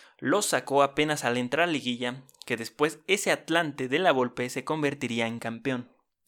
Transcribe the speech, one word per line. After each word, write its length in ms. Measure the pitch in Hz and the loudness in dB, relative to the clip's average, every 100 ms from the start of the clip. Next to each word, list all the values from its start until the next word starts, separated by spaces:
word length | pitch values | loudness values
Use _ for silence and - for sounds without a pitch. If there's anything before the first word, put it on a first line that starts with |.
| - _ | -20 _
los 280 | 123 - 208 | 0 0 2
sacó 360 | 135 - 139 | 0 2 4
apenas 420 | 139 143 156 147 | 4 2 0 0
al 120 | 127 123 | 0 0
entrar 280 | 123 147 | 0 2
a 20 | 175 | 2
la 60 | |
liguilla, 500 | 147 123 120 123 135 - - - | 0 -2 -4 -4 -6 -12 -14 -6
que 100 | 117 | -6
después 440 | 113 - 147 156 - | -6 0 0 0 -2
ese 240 | 202 - | 0 2
Atlante 560 | 147 - 165 160 139 127 | 0 0 0 0 -2 -2
de 100 | 143 | 2
la 140 | 185 | 4
Volpe 380 | 135 123 123 123 | 4 2 -2 -6
se 140 | - | -6
convertiría 600 | 123 156 143 135 123 117 113 | -4 -2 -2 -2 -4 -2 -2
en 140 | 117 | -4
campeón. 500 | 113 113 135 127 123 _ _ _ | -8 -6 -4 -4 -6 _ _ _